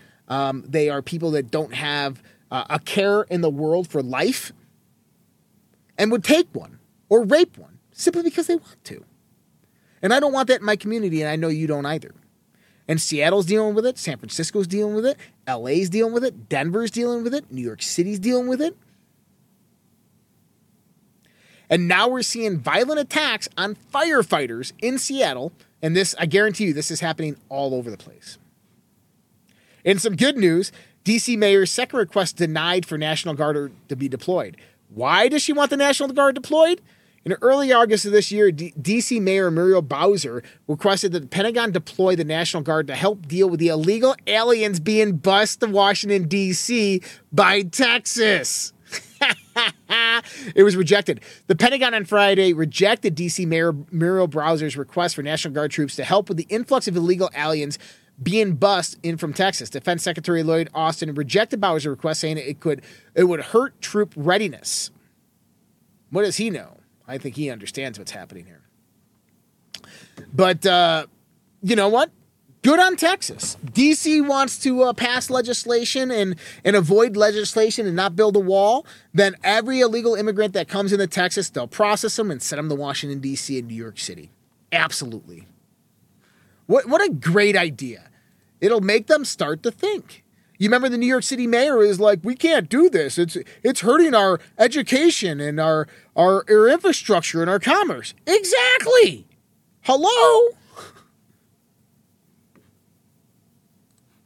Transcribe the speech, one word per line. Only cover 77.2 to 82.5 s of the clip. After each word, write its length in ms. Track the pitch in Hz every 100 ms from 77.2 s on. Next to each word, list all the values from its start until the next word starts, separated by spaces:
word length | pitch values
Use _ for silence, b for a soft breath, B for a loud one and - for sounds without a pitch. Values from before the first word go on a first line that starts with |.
| 208 208 202 226 220 220 208
and 100 | 170
not 200 | 196 170
build 220 | 214 202
a 20 |
wall. 460 | 185 196 202 254 - B B
Then 220 | 165 196 180
every 380 | 185 214 226 262
illegal 340 | 247 226 233 208
immigrant 380 | 214 196 214
that 160 | 190 160
comes 240 | 202 202
into 140 | 202 190
Texas, 420 | 190 180 202 185
they'll 180 | - 120
process 480 | - 208 208 220 -
them 160 | 214
and 100 | 139
send 180 | -